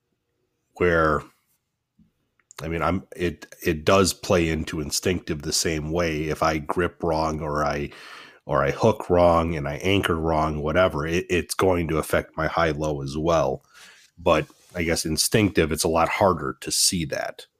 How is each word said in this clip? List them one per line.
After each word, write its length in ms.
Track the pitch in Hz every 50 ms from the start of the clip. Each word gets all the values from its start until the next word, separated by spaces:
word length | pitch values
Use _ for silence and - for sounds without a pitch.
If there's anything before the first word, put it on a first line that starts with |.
| _ _ _ _ _ _ _ _ _ _ _ _ _ _ -
where, 460 | - 95 87 85 82 80 78 76 71 - - _ _ _ _ _ _ _ _ _ _ _ _ _ _ _ _ _ _ _ _ _ _ _ - - -
I 60 | 73
mean, 140 | 80 82 82
I'm, 220 | 78 80 87 95 - - -
it, 300 | - 90 85 73 - - - - - -
it 220 | 95 82 76 78
does 280 | - 98 98 95 87 -
play 360 | - - - 101 87 82 82
into 320 | 80 78 78 - - 80
instinctive 640 | 73 71 - - - 98 90 85 - - 85 73 73
the 100 | 78 76
same 380 | - - 90 80 78 73 76
way. 340 | 80 87 87 82 78 76 80
If 180 | 78 76 - 82
I 140 | 80 80
grip 440 | 78 73 78 - 92 87 85 - -
wrong, 380 | - 85 80 78 80 80 78 78
or 240 | 80 76 73 73 73
I, 280 | 73 71 73 71 69 - - - - - - - - - - -
or 200 | - 71 69 69
I 60 | 69
hook 380 | 69 - - 113 104 - - -
wrong 460 | 90 87 87 87 85 85 82 85 85
and 100 | 76 69
I 100 | 71 73
anchor 420 | 71 - 92 101 98 - - 87
wrong, 440 | 80 78 82 80 78 78 78 76 73
whatever, 460 | 71 78 78 90 92 92 - - 151
it, 180 | 160 82 90 - -
it's 240 | 90 87 - - -
going 340 | - 101 95 90 87 85
to 120 | 73 80 78
affect 360 | 76 - - 80 - - -
my 120 | - 80
high-low 540 | 76 - - 85 82 76 73 76 78 73 69
as 160 | 69 69 71
well. 460 | 78 78 85 82 78 73 67 65 - _ _ _ - - - - - _ _ _
But 280 | - 85 90 80 78 156 - - _ _ _ -
I 80 | 90 85
guess 220 | 80 80 - -
instinctive, 640 | 80 80 - - - - 113 107 95 - - 82 76
it's 140 | 80 78 -
a 20 |
lot 220 | 85 80 82 80 -
harder 480 | - - 107 95 90 78 71 65 64 -
to 100 | - -
see 340 | - - - - 98 87 80
that 400 | 69 - - - - - - - - _